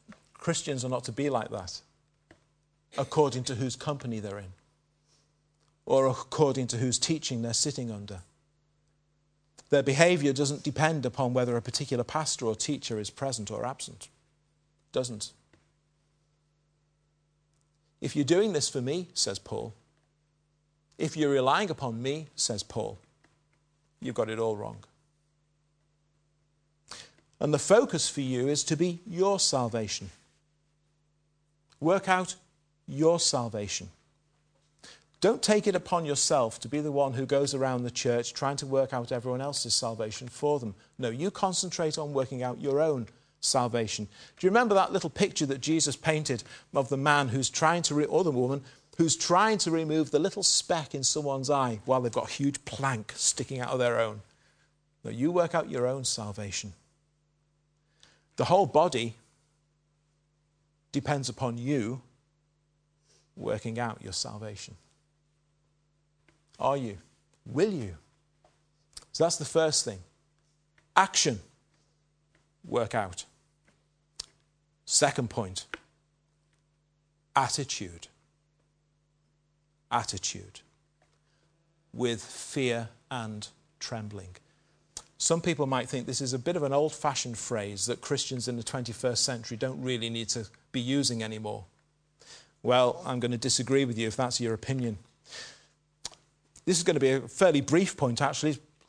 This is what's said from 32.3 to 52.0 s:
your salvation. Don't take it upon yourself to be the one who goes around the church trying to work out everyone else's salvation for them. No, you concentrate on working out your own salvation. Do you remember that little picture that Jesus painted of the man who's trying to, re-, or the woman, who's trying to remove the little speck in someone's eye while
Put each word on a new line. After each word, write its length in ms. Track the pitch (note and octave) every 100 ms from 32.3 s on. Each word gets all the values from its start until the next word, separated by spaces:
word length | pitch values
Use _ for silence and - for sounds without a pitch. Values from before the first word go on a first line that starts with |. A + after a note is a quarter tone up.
| - _ _ _ _ -
your 340 | C#3 D#3+ E3+
salvation. 720 | - C#3 A#2 G#2+ G#2 - F#2 - _ _ _ _ _ _ _ _ - - _ _
Don't 220 | G3 A#3
take 240 | - G#3+ G3+
it 80 | F#3
upon 300 | - F3 D#3
yourself 540 | C#3 - D3+ A2+ -
to 80 | A2+
be 120 | D3
the 100 | D3+
one 220 | C#3 C#3
who 120 | B2 C3
goes 280 | C#3 C#3
around 300 | C#3 C3 B2
the 80 | B2
church 420 | B2 B2+ A#2+ A#2+
trying 240 | - C3 C#3
to 80 | C#3
work 280 | C3+ C3
out 180 | B2+ A#2+
everyone 300 | B2 B2 B2+
else's 320 | C#3 C#3+ A#2+
salvation 540 | - A#2 A2 A2 G#2 B2+
for 320 | - D3 D3
them. 160 | A2+ F2+ _ -
No, 120 | B2
you 220 | A#2 F#3
concentrate 640 | - F#3+ F3+ F3+ - D#3+ D#3
on 160 | D3
working 300 | C#3 C3 B2+
out 160 | B2 B2
your 200 | C#3+ C#3
own 260 | D#3+ C3+ A2 - _ _
salvation. 680 | - C3+ B2 A#2 G#2+ - G#2 - - -
Do 80 | F#3
you 40 |
remember 260 | A3 A#3+ G3
that 160 | F3+
little 180 | F#3+ E3
picture 360 | - F#3+ - C#3+
that 160 | C3+
Jesus 340 | D3 D#3+ D3 -
painted 480 | D#3+ D#3 D3 A#2+ - - -
of 160 | C#3+ C3+
the 80 | C3+
man 320 | C#3+ D3 C3+
who's 200 | C3 B2
trying 340 | - D#3+ E3+
to, 120 | D#3+ D3
re-, 100 | D3
or 200 | D#3 F3+
the 60 |
woman, 340 | B2+ B2+ C#3 - - _ -
who's 180 | E3 -
trying 420 | - F3 G#3+ G#3+
to 120 | E3+
remove 400 | D#3+ D#3+ D#3 C#3
the 80 | D3
little 240 | F3+ -
speck 500 | F#3 - - E3+ C3+
in 120 | C#3+ B2+
someone's 440 | D#3 D3 C3+ C3
eye 300 | C#3+ B2+ A2 A#2+
while 160 | C3